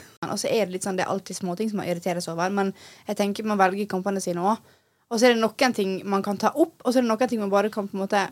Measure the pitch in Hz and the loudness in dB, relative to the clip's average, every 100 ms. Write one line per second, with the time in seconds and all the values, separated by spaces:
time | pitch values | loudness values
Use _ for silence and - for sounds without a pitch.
0 | - - - 208 - 226 185 185 202 185 | -8 -10 -6 -4 0 0 0 -2 -4 -2
1 | - 190 - 185 185 180 220 208 - 175 | -2 -4 -6 -6 -6 -2 -2 -2 -4 -4
2 | 180 175 170 165 185 196 196 - - - | -2 -4 -4 -2 0 2 0 -2 -20 -16
3 | - 208 202 202 214 202 185 202 208 185 | -8 -2 -2 -2 -2 4 4 2 -2 -2
4 | 196 196 185 175 190 226 - _ _ _ | -2 -2 -4 0 0 0 -4 _ _ _
5 | - 226 247 233 220 - 254 220 190 190 | -6 4 4 6 0 2 0 2 -2 -2
6 | 202 196 202 202 220 - 330 _ 254 247 | -2 -2 -2 0 0 2 0 _ 0 2
7 | 233 220 247 226 202 202 214 214 196 190 | 2 2 0 0 2 2 2 -2 -6 -4
8 | 196 202 185 | 0 0 0